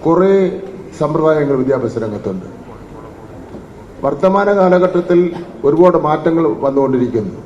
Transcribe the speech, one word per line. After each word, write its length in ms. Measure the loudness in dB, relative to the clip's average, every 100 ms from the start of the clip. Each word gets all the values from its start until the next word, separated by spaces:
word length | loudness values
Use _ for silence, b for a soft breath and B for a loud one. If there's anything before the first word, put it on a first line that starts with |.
| 2
കുറേ 280 | 2 4 4 2 -4 -12 -14 -16 -4
സമ്പ്രദായങ്ങൾ 560 | -2 2 2 2 0 0
വിദ്യാഭ്യാസ 360 | 0 -2 -2 -4 -6
രംഗത്തുണ്ട്. 420 | -6 -8 -8 -12 -18 -18 -20 -18 -18 -18 -20 -20 -18 -18 -18 -18 -20 -20 -6 -6
വർത്തമാന 500 | 0 2 2 2 4
കാലഘട്ടത്തിൽ 600 | 4 4 4 0 2 2 2 -2 -12 -2 2
ഒരുപാട് 300 | 6 6 4 0
മാറ്റങ്ങൾ 380 | 0 0 0 0 0 -2
വന്നുകൊണ്ടിരിക്കുന്നു. 720 | 0 0 0 0 -2 -4 -10